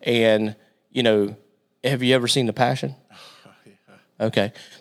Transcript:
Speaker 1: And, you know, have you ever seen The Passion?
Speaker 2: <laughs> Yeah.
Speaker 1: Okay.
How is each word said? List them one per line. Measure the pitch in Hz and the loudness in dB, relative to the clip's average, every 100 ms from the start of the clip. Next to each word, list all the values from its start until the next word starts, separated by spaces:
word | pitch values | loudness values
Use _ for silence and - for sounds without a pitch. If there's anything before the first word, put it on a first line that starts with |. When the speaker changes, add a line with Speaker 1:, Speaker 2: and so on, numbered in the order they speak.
Speaker 1:
And, | - 117 113 107 107 107 _ _ _ | -2 2 2 2 0 -6 _ _ _
you | 131 | -2
know, | 120 104 101 104 _ _ _ _ | 2 2 0 -6 _ _ _ _
have | 127 135 | -4 -2
you | 127 131 | 2 2
ever | 120 | 2
seen | 143 120 | 0 -2
The | |
Passion? | 107 123 131 139 135 | 0 -2 -2 -6 -10
Speaker 2:
<laughs> | _ - - - - _ _ | _ -20 -20 -20 -20 _ _
Yeah. | _ _ - _ - 110 | _ _ -20 _ -6 -4
Speaker 1:
Okay. | 110 101 - - - | -2 -2 -6 -20 -10